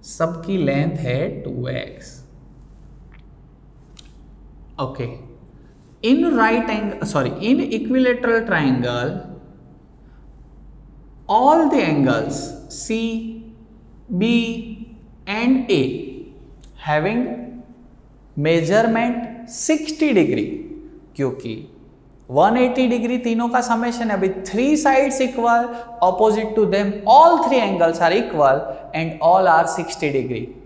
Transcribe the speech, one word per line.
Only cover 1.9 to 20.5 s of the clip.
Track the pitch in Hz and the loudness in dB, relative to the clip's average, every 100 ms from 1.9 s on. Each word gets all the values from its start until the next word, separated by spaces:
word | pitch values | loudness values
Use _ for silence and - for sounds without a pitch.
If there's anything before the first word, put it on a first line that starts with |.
| - - - - - - - - - - - - - - - - - - - - - - - - - - - - - | -16 -20 -20 -20 -20 -20 -20 -20 -20 -20 -20 -20 -20 -20 -20 -20 -20 -20 -20 -20 -20 -20 -20 -20 -20 -20 -20 -20 -10
ओके, | 131 - 120 120 - - - - - - - - | -8 -6 -10 -10 -18 -20 -20 -20 -20 -20 -20 -6
in | 220 285 339 254 | 2 2 4 2
right | 220 233 226 | 2 2 0
angle, | 214 143 - - | -4 -4 -6 -4
sorry, | 151 127 - 208 | -2 -2 -2 0
in | 269 - 220 | 2 2 -4
equilateral | 220 254 254 247 233 226 226 | 0 2 2 2 0 0 0
triangle, | 175 139 127 120 120 127 190 - - - - - - - - - - - - - - - - - - - - - | 0 2 0 0 -2 -4 -6 -12 -18 -20 -20 -20 -20 -20 -20 -20 -20 -20 -20 -20 -20 -20 -20 -20 -20 -20 -20 -2
all | 208 262 320 311 | 2 6 6 4
the | 277 180 | 2 2
angles | 151 131 117 110 - - - - | 2 2 2 -2 -6 -8 -12 -16
C, | - - 226 226 226 226 226 - - - - - - - 180 | -12 -6 -4 -2 -4 -8 -12 -18 -20 -20 -20 -20 -20 -8 -2
B | 220 233 233 - - - - - - - - | 2 2 0 -6 -10 -14 -16 -20 -20 -20 -10
and | 214 240 262 247 | -2 2 0 2
A | 175 131 - - - - - - - - - 151 | 0 0 -4 -10 -14 -18 -20 -20 -20 -20 -14 -2
having | 151 170 226 254 - - - - - - - - - - - | -2 0 -2 -4 -6 -12 -18 -20 -20 -20 -20 -20 -20 -14 -4
measurement | 151 170 160 202 226 226 240 240 - - - | 0 0 2 2 2 0 0 -4 -8 -14 -14
सिक्सटी | - - 311 - - 302 | -8 -2 -2 -2 -2 2
degree, | 214 160 - - | 4 2 0 -4